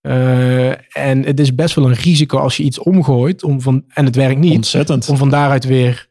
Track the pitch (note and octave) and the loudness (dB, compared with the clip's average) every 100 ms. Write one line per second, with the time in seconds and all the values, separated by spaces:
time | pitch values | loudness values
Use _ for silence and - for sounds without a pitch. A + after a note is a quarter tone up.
0 | C#3 B2+ B2+ B2+ B2+ B2+ B2+ C3+ _ D3 | -2 -2 0 0 0 0 -2 -4 _ -6
1 | C#3 C3+ C#3 C#3 C#3+ B2+ D#3 - C3 A#2+ | -2 -2 0 0 0 2 -2 2 0 2
2 | E3+ D#3 D3+ C3+ C3 - D3 - - F#3 | 2 2 0 0 -2 -2 -4 -2 0 0
3 | C#3+ B2+ C3 F#3+ D#3 C#3 B2+ C3 - - | 2 0 0 -2 -4 -2 0 -2 -2 -2
4 | C#3 B2 C3+ C3+ E3+ D3+ A2 - D3+ D3 | 0 2 0 2 2 2 0 -2 0 -2
5 | A2+ C#3 C#3 C#3+ C#3+ C3+ C3 C3 B2 A#2+ | 0 0 2 2 2 0 0 0 0 -2
6 | - | -10